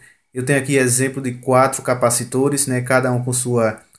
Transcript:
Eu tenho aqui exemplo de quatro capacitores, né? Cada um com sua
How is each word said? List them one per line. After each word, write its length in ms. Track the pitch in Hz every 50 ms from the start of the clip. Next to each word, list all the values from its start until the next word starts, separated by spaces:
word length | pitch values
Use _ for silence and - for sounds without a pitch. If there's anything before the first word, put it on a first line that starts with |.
| - - _ _ _ _ -
Eu 100 | 127 127
tenho 140 | 131 143 135
aqui 200 | 131 131 143 135
exemplo 440 | 127 123 123 127 131 131 131 139
de 120 | 135 127 123
quatro 480 | 123 - - 127 127 131 131 131 - -
capacitores, 840 | - 127 123 127 117 120 - 120 - - 127 131 143 147 139 -
né? 160 | - 127 123
Cada 300 | 123 127 135 127 127 127
um 120 | 123 120 123
com 80 | 127
sua 520 | 123 123 - 123 120 120 113 110 104 - - _ -